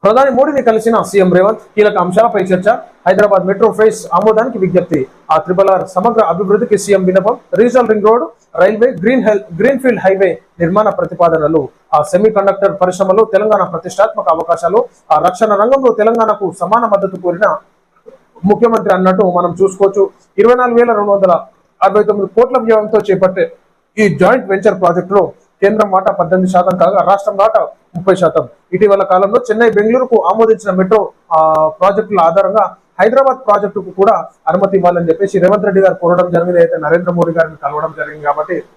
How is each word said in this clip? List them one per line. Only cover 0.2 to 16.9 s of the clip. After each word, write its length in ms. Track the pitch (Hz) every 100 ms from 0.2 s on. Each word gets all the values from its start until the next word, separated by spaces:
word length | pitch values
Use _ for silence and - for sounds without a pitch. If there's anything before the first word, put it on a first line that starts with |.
| 269
మోడీని 320 | 247 285 285
కలిసిన 400 | 226 220 220 226
సీఎం 320 | 170 196 185
రేవంత్, 260 | 175 190 220
కీలక 380 | - - 208 196
అంశాలపై 440 | 180 180 233 208
చర్చ. 280 | 185 185 196 254 - _ 175
హైదరాబాద్ 400 | 190 208 196 180
మెట్రో 240 | 196 226
ఫేజ్ 360 | 202 220 214 -
ఆమోదానికి 440 | 180 214 220 240 202
విజ్ఞప్తి. 500 | 185 175 175 151 131 _ _
ఆ 60 | 156
త్రిబుల్ 320 | 156 180 196
ఆర్ 180 | 190 -
సమగ్ర 360 | - 220 226
అభివృద్ధికి 540 | 190 170 196 208 233 202
సీఎం 260 | 202 190
విన్నపం. 340 | 185 185 190 254 _
రీజనల్ 340 | - 240 247 233
రింగ్ 160 | 214
రోడ్, 200 | 208 233 330 - _ 156
రైల్వే, 340 | 185 214 240
గ్రీన్ 320 | 196 190 262
హెల్-, 340 | 208 208 202 165
గ్రీన్‌ఫీల్డ్ 420 | 226 269 262 208
హైవే 400 | 190 196 190 160 _ _
నిర్మాణ 300 | 170 196 214
ప్రతిపాదనలు. 800 | 180 170 165 170 160 151 160 131 _ _
ఆ 80 | 151
సెమీకండక్టర్ 800 | 147 180 214 214 196 190 196 -
పరిశ్రమలో 440 | 180 180 190 196 220
తెలంగాణ 380 | 190 214 208
ప్రతిష్టాత్మక 680 | 180 170 180 - 214 214 190
అవకాశాలు. 560 | 160 165 170 170 202 247 _ _
ఆ 80 | 156
రక్షణ 340 | 160 180 220
రంగంలో 400 | 202 214 277 262
తెలంగాణకు 600 | 220 208 233 214 208 196 165
సమాన 260 | 175 220
మద్దతు 360 | 233